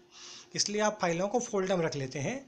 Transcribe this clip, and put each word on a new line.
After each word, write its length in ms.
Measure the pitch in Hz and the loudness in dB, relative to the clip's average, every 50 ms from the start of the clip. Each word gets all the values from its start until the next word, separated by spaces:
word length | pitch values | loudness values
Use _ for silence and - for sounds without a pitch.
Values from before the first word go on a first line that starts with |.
| - - - - - - - - - - - | -16 -20 -20 -18 -16 -16 -16 -16 -14 -8 -6
इसलिए 260 | 165 - - 208 208 | -4 -4 -2 0 2
आप 160 | 214 214 214 214 | 2 2 2 2
फाइलों 260 | - 175 165 165 185 208 | 2 2 2 2 2 2
को 120 | 214 247 | 2 0
फोल्डर 340 | 233 - - 196 185 185 196 | 0 0 0 0 2 2 2
में 100 | 180 165 | 2 2
रख 100 | 160 - | 2 0
लेते 240 | 143 135 127 - 151 | -2 -4 -4 -4 -2
हैं 160 | 143 165 240 277 - | -2 -2 -2 -4 -6